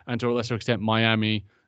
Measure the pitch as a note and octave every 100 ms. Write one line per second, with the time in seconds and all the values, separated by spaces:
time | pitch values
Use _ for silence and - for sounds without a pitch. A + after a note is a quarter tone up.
0 | - A#2+ A#2+ A#2+ A2+ A#2 - A2+ G#2+ A2
1 | A2+ A2 G#2+ A2 - _